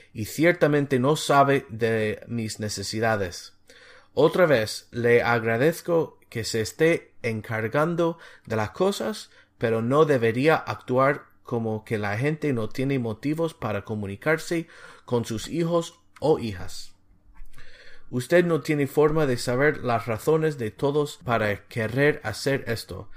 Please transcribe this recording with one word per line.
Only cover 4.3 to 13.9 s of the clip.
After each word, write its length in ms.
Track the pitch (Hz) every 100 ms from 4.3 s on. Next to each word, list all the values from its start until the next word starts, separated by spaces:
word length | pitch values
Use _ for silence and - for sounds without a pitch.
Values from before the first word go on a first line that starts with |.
| 185 175
vez, 420 | 127 107 - -
le 300 | 117 117 120
agradezco 1000 | 110 120 113 113 151 165 - 170 - - -
que 140 | 120
se 180 | 107 117
esté 520 | 107 - 160 170 - -
encargando 960 | 120 110 - 110 110 147 160 170 165 170 - - -
de 100 | 107
las 160 | 107
cosas, 580 | - 196 196 220 208 - _ _ -
pero 240 | 117 113
no 240 | 117 143 156
debería 500 | 135 113 117 147 156
actuar 680 | - 107 - 127 135 139 - _
como 420 | - 117 113 110 -
que 120 | 110
la 200 | 104 107
gente 340 | 143 156 151
no 140 | 120 107
tiene 300 | - 131 139
motivos 540 | 117 104 139 156 165
para 320 | - 113 101
comunicarse 840 | -